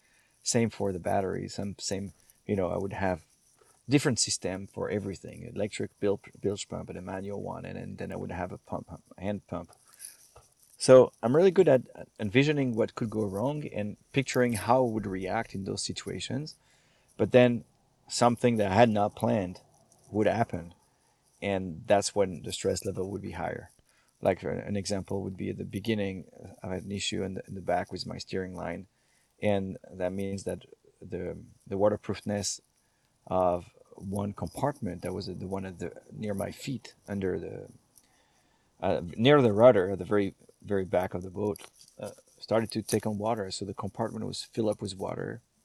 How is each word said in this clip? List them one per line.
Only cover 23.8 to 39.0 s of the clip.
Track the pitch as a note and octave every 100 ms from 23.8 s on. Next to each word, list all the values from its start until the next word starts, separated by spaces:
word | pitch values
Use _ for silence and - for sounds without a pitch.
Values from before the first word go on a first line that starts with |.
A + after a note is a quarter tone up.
| _ _ _ -
Like, | G2 F#2
uh, | -
an | F2+ G2 G2+
example | F#2+ G2 F#2+ G2+
would | G2 F#2
be | G2
at | G2
the |
beginning, | F#2+ G2 G#2+ G#2+ G2 F#2+ - -
uh, | F#2+ - G#2
I |
had | F2+ F#2+
an |
issue | G2+ - F#2+
in | F#2+ F#2+
the, | -
in |
the | F#2+
back | F2+ F2 F#2+
with | F#2 F2
my | F2
steering | - F#2+ F#2 F2+
line. | E2+ F2 F#2+ _ _ _ _ -
And | G#2+ G2+ F#2+ - -
that | F#2 F2+
means | F#2+ G2 G2 F#2
that | F2+ - - _ -
the, | F#2 F2+ F2 E2 - - -
the | G2
waterproofness | G#2 G#2 - G2 G#2+ G2+ G2 - _ _ _ _ _ _ -
of | F#2 F2+ F2 E2+ - -
one | - F#2+ G2+ G2+
compartment | G2+ F2 - C#3 - F#2 F2
that | F2+
was | F#2 F#2
the | F2+ F#2+
one | G2
at | F#2+ F2
the, | F2 - -
near | - G#2+
my | G2 F#2+
feet, | - C#3+ A#2+ - - -
under | G2+ F#2+ F2
the, | F2 - G#2 - _ _ _ _ _ _ _ _ _ -
uh, | F#2 E2